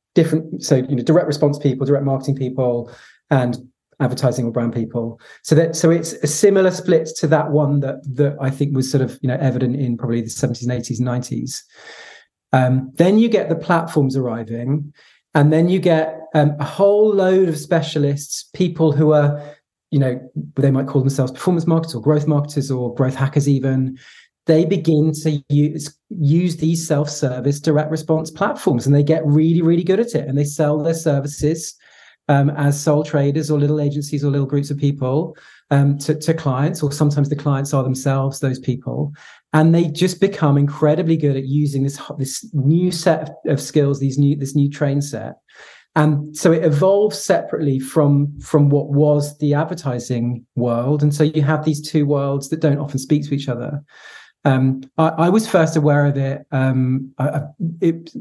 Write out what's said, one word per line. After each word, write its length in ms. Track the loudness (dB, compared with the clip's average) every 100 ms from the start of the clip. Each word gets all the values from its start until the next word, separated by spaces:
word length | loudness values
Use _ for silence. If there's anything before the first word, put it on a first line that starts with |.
| _
Different, 480 | 0 2 0 -4 -10
so, 140 | 0 0
you 200 | 2 -2
know, 60 |
direct 260 | 2 2 2
response 300 | 0 0 0
people, 280 | -2 -2 0
direct 180 | 0
marketing 320 | 0 -2 -2 -4
people, 560 | -4 -2 -2 -2 -6 -16 -20 _ -2
and 280 | 0 0 -4 -12 _ _ -4
advertising 460 | -4 0 -2 0 -4
or 40 |
brand 220 | -2 -4
people. 480 | -4 -4 -6 -6 -10 -20 -20
So 120 | 0
that, 220 | 2 2 2
so 140 | 2
it's 240 | 2 -2
a 120 | -6 -6
similar 440 | 2 4 4 2
split 400 | 0 0 0 0 -4
to 100 | 0
that 240 | 0 2
one 300 | 0 2 0
that, 160 | -2 -8 -6 -2
that 220 | -2 -2
I 80 | -6
think 260 | -2 -2
was 160 | -2 0
sort 120 | 0
of, 160 | -2 -4
you 80 | -4
know, 80 | -2
evident 380 | -2 0 -2 -2
in 220 | -4 -4
probably 240 | -4 -4
the 80 | -4
seventies 320 | -4 -4 -2
and 100 | -4
eighties 260 | -4 -4 -4
and 60 |
nineties. 580 | -2 -4 -6 -8 -8 -10 -16 -20 -20 -20 -20 -20 _ _ _
Um, 360 | 0 2 0 0
then 240 | 2 4 4
you 100 | 4
get 220 | 2 0
the 40 |
platforms 640 | -4 0 -2 0 0 0 0
arriving, 760 | -4 -6 -8 -6 -4 -4 -6 -16 _ _ _
and 180 | 2 4
then 160 | 4 2
you 100 | 2
get, 400 | 2 2 0 -6 -2
um, 220 | 2 2 0
a 60 |
whole 500 | -6 2 4 4 4
load 360 | 4 4 4 2
of 80 | 0
specialists, 920 | 0 0 0 0 0 -2 -6 -12 -8
people 380 | -4 -2 2 2
who 200 | 4 4
are, 300 | 4 2 0 -8 -20 _ _ _
you 80 | 0
know, 200 | 0 -2 -8 -12 -6
they 160 | 0 2
might 160 | 2 0
call 160 | 0
themselves 280 | 0 0 -2
performance 360 | -2 0 0 2
marketers 280 | 0 0
or 60 | -2
growth 260 | 0 2 2
marketers 440 | 0 0 -4 -4
or 240 | -4 -4
growth 200 | 0 -2
hackers 320 | 0 0 2 2
even, 520 | 2 2 0 -2 -6 -16 -20 _ _ 2
they 160 | 2
begin 480 | 2 0 2 2 2 0
to 180 | -2 -2 0
use, 480 | 0 0 -2 -12 -16 -14
use 480 | -2 2 2 0 0
these 280 | -2 -2
self-service 760 | 0 -2 -2 -4 -4 -2 -2 0
direct 300 | 0 0 0
response 400 | -4 -2 -2 -2
platforms, 560 | -4 -4 0 0 0 4
and 80 |
they 100 | 4
get 200 | 4 2
really, 380 | 2 2 4 2
really 220 | 2 2
good 160 | 2 0
at 140 | 0
it. 120 | -4 -2
And 100 | -2
they 80 |
sell 380 | -2 0 0 0
their 120 | -2
services, 800 | -2 0 -2 -4 -4 -2 -2 -8 -16 _ _ -20 _ 0
um, 220 | 2 2
as 320 | 0 0 0
sole 220 | 0 0
traders 460 | 0 0 0 0 0
or 80 | 0
little 200 | 0 0
agencies 440 | -2 -4 -6 -4
or 60 | -2
little 160 | 0 0
groups 240 | -2 -2
of 80 | -2
people, 580 | -2 -2 -2 -2 -4 -10 -20 -20 _
um, 280 | 2 4 2
to, 160 | -2
to 200 | -2 -2
clients, 480 | -2 -2 0 -2 -2
or 80 | -4
sometimes 380 | 0 0 2 0
the 80 | -2
clients 360 | -2 -2 0
are 120 | -2
themselves 560 | 0 -2 -2 0 -2 -2
those 180 | -4 -4
people. 540 | -4 -6 -6 -6 -6 -8 -20 -20 _
And 220 | 2 4
they 100 | 4
just 360 | 2 0 -2 0
become 380 | -2 2 2 2
incredibly 580 | 0 2 2 2 0 0
good 200 | 0 -2
at 80 |
using 400 | -2 0 0 0
this, 160 | -2 -6 -12 -8
this 300 | -8 -8 -6
new 380 | 0 2 2 2
set 320 | 0 0 0
of, 80 | -4 -8 -2
of 80 | -2
skills, 400 | 0 0 2 0
these 180 | -2 2
new, 160 | 2
this 220 | 0 0 0
new 140 | 0
train 300 | 0 -2 0
set. 340 | -4 -8 -10 -14 _ -20 -20 -20 _
And 420 | 2 2 2 -4 0
so 160 | 2
it 120 | 4
evolves 540 | 2 4 4 4 2 0
separately 640 | 0 0 -2 -4 -2 -2
from, 580 | -2 2 4 4 0 -6
from 300 | 0 2 4
what 200 | 2 2
was 460 | 2 2 2 -2 -4
the 140 | 0
advertising 920 | 0 -2 -6 -6 -4 -4 -2 -2 -4 -8
world. 480 | -4 -2 0 0 0
And 120 | 0
so 100 | 2
you 180 | 0 2
have 220 | 0 0
these 160 | -2 -4
two 260 | -2 0 2
worlds 420 | 0 0 -4 -4
that 120 | 0
don't 180 | 0 0
often 200 | -2 -6
speak 280 | 0 -2 0
to 80 |
each 140 | -4 -4
other. 340 | -6 -6 -10 -12 -20 -20 -20 -20 _
Um, 380 | 0 2 2 0 -6 -2
I, 100 | 0
I 200 | 2 2
was 200 | 2 2
first 280 | 2 2 2
aware 300 | 2 4 2
of 100 | 0
it. 300 | -4 -6 -4
Um, 600 | 0 0 2 0 -2 -4 -4
I, 100 | -2
I, 120 | -2 -6 -6 -8 -2
it, 300 | -2 -2 -8 -16